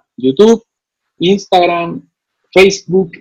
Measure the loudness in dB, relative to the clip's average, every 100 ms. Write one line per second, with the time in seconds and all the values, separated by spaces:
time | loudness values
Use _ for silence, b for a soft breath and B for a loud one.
0 | -16 -6 -4 2 2 2 -2 _ _ _
1 | _ -6 -2 -2 0 0 0 -2 -6 -10
2 | -16 _ _ _ _ 0 0 0 -4 -2
3 | -4 -8